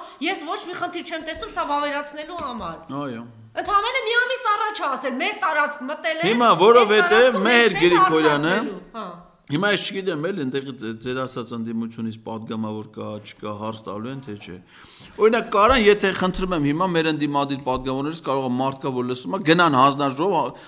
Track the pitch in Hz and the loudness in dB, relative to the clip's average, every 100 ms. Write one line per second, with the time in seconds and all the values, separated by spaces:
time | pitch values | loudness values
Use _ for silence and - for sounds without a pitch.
0 | - - 320 381 311 415 330 359 339 339 | -10 -8 -6 -6 -6 -8 -8 -8 -8 -8
1 | - 320 320 320 453 - 294 285 294 285 | -10 -10 -8 -10 -8 -6 -4 -2 -2 -4
2 | 294 294 311 349 277 233 175 160 - 139 | -8 -12 -12 -10 -8 -8 -10 -12 -10 -8
3 | 143 113 120 - - - 381 403 453 523 | -8 -10 -14 -20 -12 -8 -2 0 0 -2
4 | 440 480 508 494 466 415 427 415 302 247 | 0 0 0 -2 -2 -2 -2 -4 -6 -4
5 | 262 247 381 427 320 302 294 - 254 302 | -6 -4 -4 -4 -2 0 -2 -4 -10 -6
6 | 330 320 339 233 233 165 208 240 208 214 | -4 -2 0 4 4 6 8 8 8 4
7 | - 220 254 214 220 240 226 180 175 175 | 6 6 6 4 4 6 4 4 4 6
8 | 185 160 151 147 160 202 226 185 - 226 | 6 4 4 2 0 0 -2 -10 -14 -14
9 | 185 170 - _ - 147 202 190 - 196 | -12 -14 -20 _ -6 0 0 0 -2 -4
10 | 185 151 170 196 131 139 135 117 110 110 | -4 -4 -4 -4 -4 -4 -6 -10 -10 -8
11 | 120 131 127 135 113 117 113 113 117 117 | -8 -6 -6 -8 -8 -8 -6 -6 -6 -6
12 | 113 110 - 110 113 110 107 107 107 110 | -8 -8 -10 -10 -8 -6 -6 -8 -12 -12
13 | 107 107 - - 107 104 110 110 - 101 | -12 -12 -14 -14 -12 -8 -10 -10 -12 -10
14 | 123 135 135 104 - 90 _ - - - | -10 -12 -12 -14 -14 -18 _ -20 -20 -20
15 | - - 220 233 - 196 214 269 202 202 | -18 2 2 2 0 4 4 6 6 4
16 | 196 180 185 180 185 170 143 156 185 165 | 2 0 -2 -2 -2 0 0 0 0 2
17 | 160 151 147 143 139 135 127 127 131 135 | 0 0 -2 0 -2 -4 -4 -4 -2 -4
18 | 147 165 - 135 131 123 135 123 143 127 | -4 -6 -4 -2 0 -2 -2 -4 -6 -4
19 | 123 127 170 190 151 175 165 127 139 139 | -4 -6 -6 -2 4 6 6 6 6 4
20 | 139 127 190 160 127 - | -2 -2 0 0 -2 -8